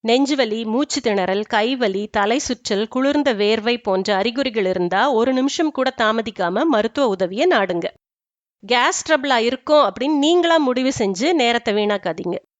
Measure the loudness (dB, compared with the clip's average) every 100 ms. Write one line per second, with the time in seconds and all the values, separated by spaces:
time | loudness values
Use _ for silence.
0 | 2 2 2 0 0 -2 -2 -2 -2 -2
1 | -2 0 0 -2 -2 -2 0 0 -2 -2
2 | -4 -2 0 -2 -2 -8 -4 -4 -2 -2
3 | 0 0 0 0 0 0 -2 -4 -2 -2
4 | 0 0 0 -2 -4 -2 -2 0 0 2
5 | 2 2 0 0 -2 0 -2 0 -4 0
6 | 0 0 -4 -4 -2 0 2 2 0 0
7 | -2 0 -2 0 2 2 0 -2 -6 _
8 | _ _ _ _ _ _ -2 2 2 0
9 | 0 0 2 2 0 -2 2 4 4 0
10 | -2 2 4 4 4 2 2 0 -2 0
11 | -2 0 0 2 2 0 0 -2 0 -2
12 | -4 -6 -6 -8 _ _